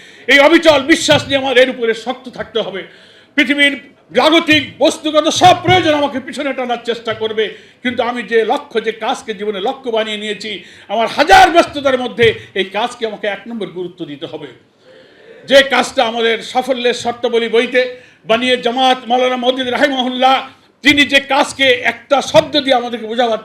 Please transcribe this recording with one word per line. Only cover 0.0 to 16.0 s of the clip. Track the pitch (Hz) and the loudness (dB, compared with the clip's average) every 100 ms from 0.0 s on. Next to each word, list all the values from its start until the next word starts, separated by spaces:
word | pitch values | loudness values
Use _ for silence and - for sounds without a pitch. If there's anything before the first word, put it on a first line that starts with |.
| - - - | -20 -10 2
এই | 277 | 4
অবিচল | 285 330 330 285 | 6 6 6 4
বিশ্বাস | 269 320 - 294 - | 4 2 2 0 0
নিয়ে | 277 | -2
আমার | 269 247 | 0 2
এর | 254 | 2
উপরে | 254 233 | 2 -4
শক্ত | 220 240 254 247 | -4 -6 -10 -10
থাকতে | 190 214 226 | -14 -8 -6
হবে। | 185 190 170 - - - _ - | -6 -8 -12 -18 -20 -20 _ -2
পৃথিবীর | 247 285 285 277 - _ _ | 0 2 0 -2 -10 _ _
জাগতিক | 180 285 320 320 302 247 - | 2 4 4 2 0 0 0
বস্তুগত | 285 - 311 302 311 | 0 0 -2 0 0
সব | - 370 359 | 4 4 4
প্রয়োজন | 339 370 330 | 2 2 2
আমাকে | 294 285 247 | 0 0 -4
পিছনে | - 254 285 | -10 -8 -6
টানার | 262 247 240 240 | -6 -6 -6 -6
চেষ্টা | 233 - | -6 -6
করবে, | 220 220 214 202 - - _ | -6 -4 -2 -4 -6 -20 _
কিন্তু | 254 240 | -6 -4
আমি | 233 247 | -4 -4
যে | 196 226 214 | -2 0 0
লক্ষ্য, | 269 277 226 | -2 -4 -6
যে | 214 | -4
কাজকে | 214 220 - - | -4 -4 -6 -8
জীবনে | 196 208 196 | -8 -6 -4
লক্ষ্য | 202 262 254 | -4 -6 -4
বানিয়ে | 220 220 208 | -4 -4 -6
নিয়েছি, | 214 208 214 196 - - - | -8 -8 -10 -12 -14 -20 -8
আমার | 208 220 | -4 -2
হাজার | - 311 381 370 | 0 4 6 6
ব্যস্ততার | 330 - 285 269 254 | 6 2 0 -2 -2
মধ্যে | 247 196 226 - - 202 | -2 0 0 0 -6 -6
এই | |
কাজকে | 190 202 233 - 220 | -6 -4 -6 -6 -8
আমাকে | 202 208 | -6 -8
এক | 196 226 | -8 -10
নম্বর | 233 185 | -10 -10
গুরুত্ব | 165 180 - 156 | -10 -12 -10 -14
দিতে | 143 156 | -12 -12
হবে। | 156 143 - _ _ _ - - _ - - - | -12 -14 -20 _ _ _ -20 -20 _ -20 -16 2
যে | 269 | 4
কাজটা | 269 247 247 - | 4 2 -2 -2